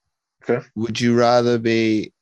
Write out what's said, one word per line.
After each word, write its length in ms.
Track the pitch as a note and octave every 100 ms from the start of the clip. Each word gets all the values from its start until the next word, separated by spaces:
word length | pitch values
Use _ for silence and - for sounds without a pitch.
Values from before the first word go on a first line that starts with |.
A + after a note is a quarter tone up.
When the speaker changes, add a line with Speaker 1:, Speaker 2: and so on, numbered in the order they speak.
| _ _ _ _
Speaker 1:
Okay. 220 | - A#2+ - G#2+
Speaker 2:
Would 240 | A2+ A2+
you 140 | A#2+ A#2+
rather 420 | A#2+ B2 A#2+ A#2+
be 560 | A#2 A2+ A2+ G#2+ - _